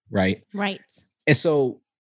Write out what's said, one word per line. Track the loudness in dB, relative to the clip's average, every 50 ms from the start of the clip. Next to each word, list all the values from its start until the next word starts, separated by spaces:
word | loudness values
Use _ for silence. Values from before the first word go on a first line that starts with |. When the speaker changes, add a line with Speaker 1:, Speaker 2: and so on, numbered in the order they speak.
| _ -6
Speaker 1:
right? | -2 0 0 0 -2 -4 _ _ -8
Speaker 2:
Right. | -6 -6 -6 -6 -8 _ -20 -20 -20 -20 _ _ _ _
Speaker 1:
And | 2 2
so | 2 2 2 2 2 0 0 -4 -8 _ _ _ _ _ _